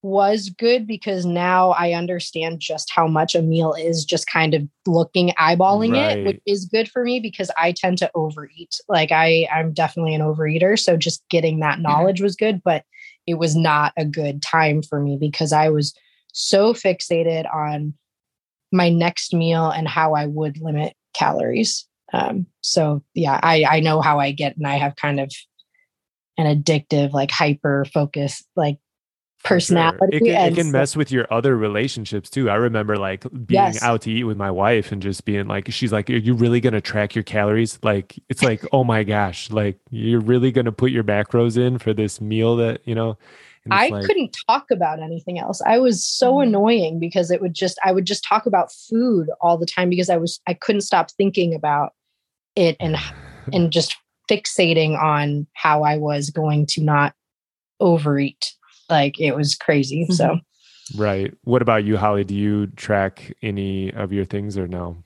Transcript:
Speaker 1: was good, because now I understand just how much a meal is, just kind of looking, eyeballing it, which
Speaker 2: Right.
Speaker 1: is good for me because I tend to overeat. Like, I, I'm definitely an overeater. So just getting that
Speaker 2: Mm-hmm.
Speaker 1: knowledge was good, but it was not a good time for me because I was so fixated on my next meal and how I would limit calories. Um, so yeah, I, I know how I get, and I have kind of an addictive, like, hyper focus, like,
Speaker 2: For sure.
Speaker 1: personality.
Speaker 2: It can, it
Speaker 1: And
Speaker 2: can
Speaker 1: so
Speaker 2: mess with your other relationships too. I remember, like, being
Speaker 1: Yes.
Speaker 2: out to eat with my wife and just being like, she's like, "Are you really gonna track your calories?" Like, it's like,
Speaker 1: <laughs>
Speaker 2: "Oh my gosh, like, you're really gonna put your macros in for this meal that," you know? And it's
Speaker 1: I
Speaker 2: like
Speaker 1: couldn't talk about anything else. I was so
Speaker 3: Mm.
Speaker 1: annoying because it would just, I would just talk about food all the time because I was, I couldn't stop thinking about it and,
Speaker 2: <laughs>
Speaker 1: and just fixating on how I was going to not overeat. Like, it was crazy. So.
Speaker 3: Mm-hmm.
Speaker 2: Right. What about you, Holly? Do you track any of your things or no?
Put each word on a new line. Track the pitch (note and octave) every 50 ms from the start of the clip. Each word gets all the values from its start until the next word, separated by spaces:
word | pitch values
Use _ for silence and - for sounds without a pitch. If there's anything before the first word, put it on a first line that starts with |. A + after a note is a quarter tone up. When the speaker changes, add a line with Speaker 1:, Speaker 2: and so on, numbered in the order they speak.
Speaker 1:
was | - G3 F#3+ G3+ G3 G3+ G#3+ A3 G3 G3
good, | F3+ - A#3 A#3 B3 B3+ A3
because | G#3 A3 G3+ - G#3+ G3 F#3 F3
now | F3 E3+ F3 F3 F3+ F#3 F#3 F#3 F#3
I | E3+ E3+ F3 F3 E3+
understand | E3+ E3+ F3 F3+ F3+ - - - E3 D#3+ E3 E3 D#3
just | - - D#3 D#3 - -
how | - - E3
much | D#3+ D#3+ D#3 D#3+ E3 -
a | E3+ E3
meal | D#3+ D#3+ E3 D#3+ D#3+ C#3+
is, | D#3 D#3+ E3+ E3 E3 D3
just | - F3 D#3 -
kind | - - E3+ D#3+ D#3 D#3
of | D3+ C#3+ C#3+ _ _ _
looking, | F#3+ E3+ E3 E3 - - F#3 F3+ F3 - -
eyeballing | D#3+ D#3+ E3+ E3+ F#3 F#3+ G3+ G#3 A3 A#3 A#3+
it, | C4+ D4 D#4+ - G#3 G3
which | G3 G3
Speaker 2:
Right. | - _
Speaker 1:
is | G#3 G3+ G3 F#3
good | F3+ G#3+ A3 A3+ G#3+
for | _ B3+ B3
me | A#3+ B3 B3+
because | A3 G#3+ - - G3 F3+ -
I | D#3+ E3 F3
tend | F3+ - - F#3 F#3 F3+
to | F3 - -
overeat. | E3+ D#3+ D#3 D3+ D3+ D3 C#3 _ E3 E3+ _ - - _ -
Like, | G3 E3 D#3 D#3
I, | E3 D#3+ E3 E3 E3 E3 D#3+ - D3
I'm | D#3+ D#3+ D#3+
definitely | D3+ E3 D#3+ D3+ - E3+ E3 D#3+ D#3
an | D#3
overeater. | D#3 D#3 D#3 D#3 D#3 D3+ D#3 E3 F3+ F#3+ G#3+ A3
So | - - E3+
just | E3 D3 E3+ D3+ - _ _
getting | E3+ E3+ D#3 D#3+ D#3+ D#3
that | D#3 D3 C#3
Speaker 2:
Mm-hmm. | - E3
Speaker 1:
knowledge | D3 D3 D3+ F3 F#3+ G3 F3+
was | G3 G3+ F3+
good, | - G#3+ A3 G#3 F3+ _
but | F3+ D#3+ D3 _ _ _ - - - _ _ _
it | - E3+
was | D#3+ E3+ D#3+ D3+
not | E3 E3 D#3+ D3+ D3 D3 D#3 -
a | E3 D#3
good | D3+ D3 E3 D3+ C#3+ C#3+ C#3+
time | - - - E3 D#3+ D#3 D3 D#3
for | D3+ - D3+ D3
me | C#3+ C#3+ C#3
because | C#3 D3+ D3 C#3+ - E3 C#3+ D#3
I | D3+ D#3 D#3
was | D#3 D3+ D3 D3 - _ _ _ _ _ _ _ -
so | - - - - G3 G3+ A3+ A#3
fixated | - - G3 F3+ F#3 - - F3 E3 E3 E3 E3 D#3+ D#3+ - -
on | D#3 D3+ D3+ D3+ D3 D3+ D3+ D3 _ _ _ _ _ _ _ _ _ _ _ _ _ _ _
my | - F#3 F3 E3+
next | E3+ E3+ E3+ E3+ E3+ - - - -
meal | E3+ E3 E3 E3 D#3+ D#3+ D#3+
and | - E3 D#3+
how | D3+ - E3 D#3+ D#3 D#3
I | D3 D3
would | D3 D3 D3+ D#3 D3+ C#3+ D#3
limit | D#3+ D#3+ D3+ D3 D3+ - _ _ _ _ -
calories. | - - - - - - A#2 B2 - A3+ - - - - _ _ _ _ -
Um, | - - - - - G3 F3+ _ _ _
so | - - - F3 D#3 D3+ D3 C#3+ _ _ _
yeah, | F3 E3 C#3 C3+ -
I, | - - D#3+ D#3 D3+ C3+
I | D#3 D#3+
know | D#3 D#3+ D3+ D#3+
how | D3+ D#3+ D3 D3
I | C#3 C#3
get, | C#3 C#3+ D3 C#3 C#3
and | - D3
I | C#3 C#3
have | C#3+ C#3+ C#3+ C#3+
kind | - - D3 C#3+ C#3
of | C#3 C3+ - - - _ _ _ _ _ _ _ _ _ _ _ _ _ _ _ _ _ _
an | - D#3+ D3+ D3 D3
addictive, | C#3+ E3 D#3 D3 D3 _ D#3 C#3+ C#3+ C#3 C#3+
like, | C#3 C#3 C#3
hyper | - - D#3 D3 C#3+ C#3+ - D3 C#3 C#3 C#3 C#3 -
focus, | D#3 D3 C#3+ - D3 C#3+ C#3 - - _ _ _
like, | F3+ D#3 D3 D3 - _ _ _ _ _ _ _ _ _ _ _
Speaker 2:
For | _ - -
sure. | -
Speaker 1:
personality. | F3 - - F3 E3+ E3 E3 - - F#3+ F#3+ D3
Speaker 2:
It | D#3
can, | A3+ A#3
it | -
Speaker 1:
And | G#3 F3+ E3+ E3+
Speaker 2:
can | E3+ E3+
Speaker 1:
so | D#3
Speaker 2:
mess | C#3 C3+ C#3+ C#3 -
with | D3+ D3 -
your | C3+ B2 A2+ -
other | A2 A#2 A#2+ C#3 B2+
relationships | A2+ G#2+ G#2+ G2+ G#2 B2 C3+ - A#2 G#2+ - A2 G2+ - -
too. | - C3+ C3 G#2+
I | G2+
remember, | G#2+ A#2+ A#2+ A2+ A2 G#2+ G#2+ G#2+
like, | G2+ G2 F#2+ F#2+ G2 - B2+ - C3 A2+
being | -
Speaker 1:
Yes. | F#3 F#3+ G3 F3+ - A2 A2+
Speaker 2:
out | A#2+ A#2 A2 -
to | A#2
eat | A2 A#2 B2
with | A2+ G#2+
my | G2+ G2+ G2
wife | F#2 F2+ G2 A2 A#2+ A2 G2+ -
and | G#2+ G2
just | F#2 G2+ F#2+ - -
being | - G#2 G2+ G2
like, | G#2 G2+ G2+ G2 -
she's | A2+ - C3 A2
like, | A2 G#2+ G#2 -
"Are | B2
you | A#2+ G#2+ A#2 B2
really | A2+ A#2+ A#2 A#2+ A#2+
gonna | A#2 B2 A2 G#2
track | - - - G#2+ G#2 G2+ -
your | A2+ G#2
calories?" | - - G#2+ G2+ G#2 G#2+ A2+ A#2 G#2+ - - -
Like, | A2 G#2 G2 F2+ _ - - _ _
it's | B2+ - -
like, | B2+ A2+ G#2 -
Speaker 1:
<laughs> | - -
Speaker 2:
"Oh | C3+ B2+
my | A#2+ A2+ A2 G#2+
gosh, | G2 G#2 G#2 G2+ F#2+ E2+ - - -
like, | A2 G#2+ G#2 G2+ F#2 _ _ _
you're | A#2 A2 A2 A2+ A#2 A#2
really | G#2+ A2 B2 B2 B2 C3
gonna | A#2 C3 A#2+ A#2
put | G#2 - B2 C3
your | C3 A#2+ G#2+
macros | G2+ G#2 G#2 G2+ - - A#2 A#2 A#2+ A2
in | A#2 B2 B2+ B2+
for | A#2 - A2 G#2+
this | G#2 A2 G#2 - -
meal | G#2+ G#2 G#2+ A2 A2+ A2+ A#2
that," | A#2 A#2 A2+ A2+ - _
you | A#2+ A2+
know? | A2+ A2+ A2+ G#2 _ _ - - - - - - _ _
And | - F#3+
it's | G3 B3
Speaker 1:
I | D#4+
Speaker 2:
like | G#3+ G3+ G3
Speaker 1:
couldn't | G#4 G#4 F#4+ C4 - - - -
talk | - A#3 C#4 C#4 _
about | A#3 F3+ E3+ D#3 D#3 D#3+
anything | D#3+ D#3+ E3 E3 - F3+ F3+ E3+
else. | - - F#3+ - -
I | - A3 A#3+
was | C4 B3 A3 F3 -
so | - - - B3+ B3 C4
Speaker 3:
Mm. | C#4+ C#4
Speaker 1:
annoying | A#3 G#3 G3 G3+ A3 A#3 A3+ F3 D#3+ E3 E3
because | E3 E3+ - G3 F3 E3
it | F3+ -
would | F#3+ F3+ D#3+
just, | - F#3+ F3+ - - -
I | F#3+
would | F#3 F#3+ F#3
just | F3 G3+ - -
talk | - G3+ F#3+ -
about | A#3+ G3 F#3 D#3+ -
food | - - - - A3 A3+ B3 B3+ A3 F3+ D#3+ D3+ - _
all | - E3+ E3+
the | E3 E3+
time | E3 - F#3 F3+ F3+
because | F3+ F3 F3+ F#3
I | F3+
was, | E3 E3+ E3+ - - _
I | F#3 F3
couldn't | _ - - G#3 G3+
stop | G3+ - - F3 E3 -
thinking | - - G3 G3 F#3 G3+ F3+ E3+ E3
about | D#3 D#3 D3+ D3 C#3+ D3 - _ _ _ _ _ _ _ _ _ _ _ _ _
it | - F3+ E3 D#3 _
and, | F3+ D#3+ D#3 - - - - - -
Speaker 2:
<laughs> | - - - - C3 E3
Speaker 1:
and | F3+ E3+ E3
just | D3+ E3+ D#3+ - - - _ _ _ _ _ -
fixating | G#3 G3+ - - - - F#3 E3+ E3 D#3+ D#3+ D#3 D#3 -
on | D3+ D#3 D3+ D3 D3 D3 D3 D3 D3 _ _
how | - - D#3 D3+ D3+ D3+
I | D3 D3+
was | D3+ D3+ D3 D3 C#3+ C#3+ C#3+
going | D3 D#3+ D#3 D3+ D3+ D3 D3
to | C#3+ - E3+
not | D#3 D3+ D3 C#3+ C#3+ C#3+ - _ _ _ _ _ _ _ _ _ _ _ _ _
overeat. | G#3 F3+ E3+ D#3+ D3 D3 C#3+ C#3 C#3 C#3 - _ - - - _ _ _ _ _ _ -
Like, | E3 D3+ C#3 C#3+ D3 -
it | E3 D3 B2
was | D3 D3 C#3 -
crazy. | - - - D#3 C#3+ C3+ C3+ C#3 D#3+ E3+
So. | D#3+ F3+ E3+ -
Speaker 3:
Mm-hmm. | - E3 E3+ _ _ _ _ _ _ _ - _ - - G#2
Speaker 2:
Right. | G#2+ G#2 G2 F#2+ G2 - - _ _
What | A#2+ A#2+ B2+
about | A#2 A2+ A2+ A2 G#2
you, | G#2 G#2+
Holly? | F#2+ G2+ G#2+ G#2 G2+ G2
Do | F#2+ G2+
you | G2+ G#2 G#2 G#2 G#2 G#2
track | G2 - - - - G#2 G2 G2 F#2+ _ - - - - _
any | - A2 G2 G2 G2 G2 G2 F#2+ F#2+ F#2+ -
of | G#2+ G#2 F2+
your | G2+ G2 F#2+
things | F#2+ - G2+ G2+ G#2 G2
or | G2 F#2
no? | F2 F2+ F2+ F2 E2+ E2 F2 E2+